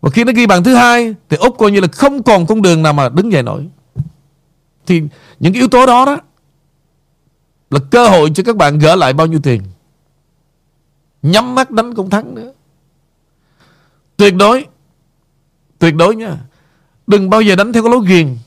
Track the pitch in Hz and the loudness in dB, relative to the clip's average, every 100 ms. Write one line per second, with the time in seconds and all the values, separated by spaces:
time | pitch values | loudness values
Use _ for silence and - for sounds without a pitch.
0 | 160 196 233 233 233 185 180 247 240 240 | -2 0 0 0 2 2 4 4 4 2
1 | 233 208 _ 151 247 240 214 202 185 - | -2 -8 _ -2 -2 0 0 0 -2 0
2 | 277 277 240 202 165 220 185 165 156 147 | -2 0 2 2 2 0 2 2 0 0
3 | 131 139 220 175 117 104 151 _ _ - | -2 -2 -2 -2 -2 -8 -12 _ _ -12
4 | - _ _ _ _ _ _ _ - 170 | -12 _ _ _ _ _ _ _ -4 -2
5 | 151 _ _ _ 160 202 247 247 262 240 | -2 _ _ _ -4 0 2 4 4 2
6 | 269 285 _ _ _ _ _ _ _ _ | 0 -2 _ _ _ _ _ _ _ _
7 | _ _ _ _ _ _ _ 139 135 240 | _ _ _ _ _ _ _ -6 0 2
8 | 240 185 156 156 190 214 147 147 151 185 | 4 4 2 -2 -4 0 0 2 2 2
9 | 135 135 160 160 143 117 98 92 _ _ | 0 0 -2 -2 -2 -4 -8 -20 _ _
10 | _ _ _ _ _ _ _ _ _ _ | _ _ _ _ _ _ _ _ _ _
11 | _ _ 143 190 247 254 262 226 233 226 | _ _ -2 0 0 -4 -2 -4 -4 -8
12 | 190 202 233 233 233 _ _ _ _ _ | -4 -6 -6 -16 -20 _ _ _ _ _
13 | _ _ _ _ _ _ _ _ _ _ | _ _ _ _ _ _ _ _ _ _
14 | _ - 202 180 202 254 285 _ _ _ | _ 0 0 2 0 0 -4 _ _ _
15 | _ _ _ _ _ _ _ _ 165 156 | _ _ _ _ _ _ _ _ -2 2
16 | 175 220 220 151 117 _ _ _ _ _ | 0 0 -8 -14 -16 _ _ _ _ _
17 | - 202 190 220 214 185 202 233 226 247 | -2 0 2 0 2 0 0 0 0 0
18 | 190 180 151 120 | 2 2 0 -6